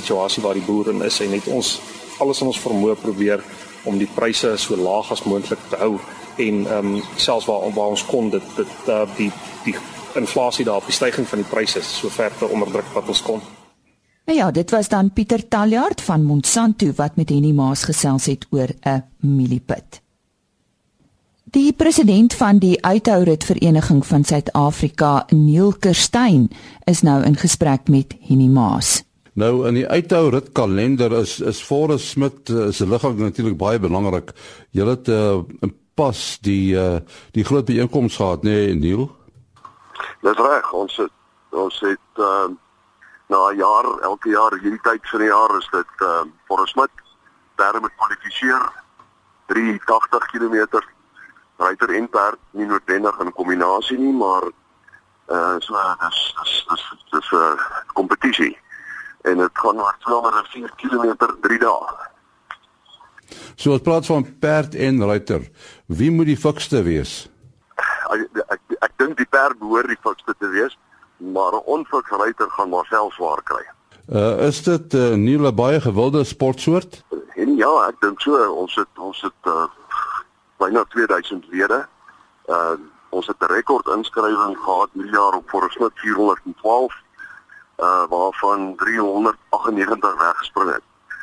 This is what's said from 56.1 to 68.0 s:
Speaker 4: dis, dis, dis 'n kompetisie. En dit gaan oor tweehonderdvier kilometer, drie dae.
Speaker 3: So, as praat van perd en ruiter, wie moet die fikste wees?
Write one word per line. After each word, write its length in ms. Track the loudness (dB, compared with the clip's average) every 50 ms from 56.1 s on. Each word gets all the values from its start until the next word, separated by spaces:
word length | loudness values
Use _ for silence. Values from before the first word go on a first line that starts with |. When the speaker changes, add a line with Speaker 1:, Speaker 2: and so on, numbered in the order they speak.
| -4 -4 -4 -4 -6 -8 -6
Speaker 4:
dis, 240 | -4 -4 -4 -4 -4
dis, 260 | -6 -6 -6 -12 -18 -20 -12 _
dis 200 | -6 -6 -4 0 0
'n 260 | 2 2 2 0 -2 -4 -6 -8 -10 -12 -8 -6
kompetisie. 640 | -4 -2 -2 -2 0 0 -2 0 0 0 -2 -2 -8 _ _ -20 -20 -18 -16 -16 -16 -16 -18 -20 _ -2
En 140 | 0 2
dit 140 | 2 0 0 -2
gaan 280 | -2 0 0 0 0
oor 160 | -2 -2 -2 -4
tweehonderdvier 760 | -4 -2 -2 0 0 0 0 0 -2 -4 -10 -14 -14 -14 -14
kilometer, 600 | -10 -6 -4 -2 0 0 0 0 0 -2 -2 -2 -4
drie 180 | -2 -2 0 2
dae. 280 | 2 2 2 0 -2 -8 -12 -12 -16 -18 -20 _ _ _ _ _ _ _ -20 -20 _ _ _ _ _ _ -20 _ -20 _ _ -20 _ _ -20 -20 -20 -20 -18
Speaker 3:
So, 160 | -2 0 0 0
as 80 | 2
praat 260 | 2 2 0 0 0
van 320 | 0 0 0 0 -4 -6 _
perd 360 | -2 0 0 0 0 -2 -4
en 300 | -2 0 0 2 2 2
ruiter, 460 | 2 0 -2 -2 -2 -4 -4 -4 -8 _ _ -20 -20 -20 -20 _
wie 240 | -8 -2 0 2 2
moet 160 | 4 2 2
die 100 | 2 0
fikste 460 | 0 0 -2 -2 -2 -4 -2 0 0 2
wees? 460 | 2 0 0 -2 -4 -10 -14 -16 -18 _ _ _ -20 _ _ _ _ _ -6 -6 -4 -4 -6